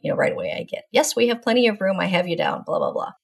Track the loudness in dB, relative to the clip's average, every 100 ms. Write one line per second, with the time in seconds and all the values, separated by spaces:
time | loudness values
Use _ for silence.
0 | -4 0 0 0 -4 -6 -8 -12 -2 2
1 | 2 2 2 2 0 2 2 2 0 0
2 | 0 0 0 0 -2 -2 -2 -2 -2 -2
3 | -6 -10